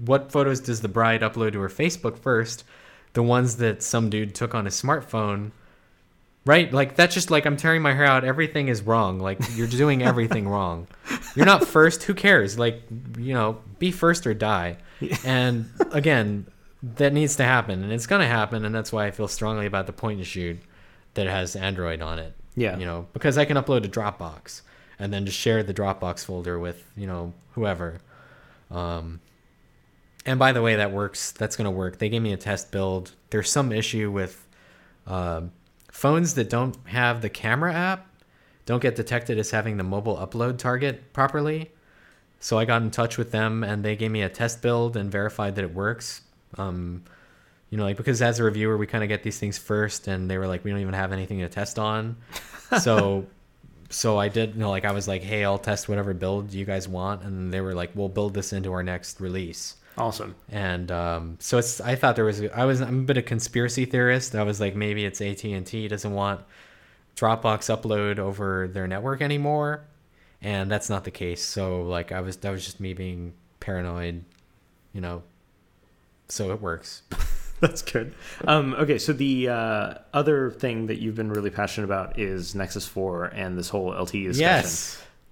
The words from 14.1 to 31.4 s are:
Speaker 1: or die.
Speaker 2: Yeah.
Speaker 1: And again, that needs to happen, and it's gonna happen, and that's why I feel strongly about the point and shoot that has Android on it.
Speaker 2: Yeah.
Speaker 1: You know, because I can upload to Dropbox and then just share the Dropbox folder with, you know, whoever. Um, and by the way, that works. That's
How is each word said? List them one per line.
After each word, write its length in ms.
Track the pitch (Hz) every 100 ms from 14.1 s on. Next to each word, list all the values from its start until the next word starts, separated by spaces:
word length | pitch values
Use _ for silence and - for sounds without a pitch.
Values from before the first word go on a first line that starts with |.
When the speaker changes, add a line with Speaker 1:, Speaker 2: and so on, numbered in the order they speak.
| 170 120
Speaker 1:
or 80 |
die. 440 | 107 110 101 87 87 - -
Speaker 2:
Yeah. 160 | 143 143 131
Speaker 1:
And 440 | 127 127 120 113 - 370
again, 560 | 147 151 135 107 104 95 - - -
that 300 | 123 110 143
needs 240 | 143 151 147
to 80 |
happen, 400 | 127 127 110 92
and 80 | 98
it's 160 | 117 -
gonna 180 | 202 139
happen, 380 | 117 104 113
and 100 | 107
that's 200 | 110 107
why 120 | 110 104
I 60 |
feel 160 | 98 101
strongly 380 | - 107 110 104
about 200 | 98 92
the 80 |
point 260 | 95 113 104
and 60 | 90
shoot 340 | 92 87 85 - - - - - -
that 120 | 95
has 300 | 95 90 101
Android 440 | 95 92 87 82
on 180 | 80 80
it. 140 | 80 - - -
Speaker 2:
Yeah. 220 | 113 92
Speaker 1:
You 80 | 90
know, 220 | 85 90
because 260 | - 151 135
I 60 |
can 140 | 147 143
upload 260 | 127 127
to 60 | 101
Dropbox 720 | 107 104 - 85 76 - - - - - -
and 140 | 101
then 140 | 101 98
just 120 | -
share 240 | 123 110
the 120 | 101
Dropbox 500 | 95 98 95 92 87
folder 340 | - 90 87 87
with, 260 | 87 85 - 101
you 100 | 98
know, 280 | 90 87 87 -
whoever. 460 | - 104 87 85 82 - - - - - - -
Um, 480 | 87 87 85 82 82 - _ _ _ _ _ _ _ _ - -
and 140 | 131
by 140 | 131
the 80 | 123
way, 140 | 113 107
that 160 | 101
works. 400 | 98 101 - -
That's 240 | -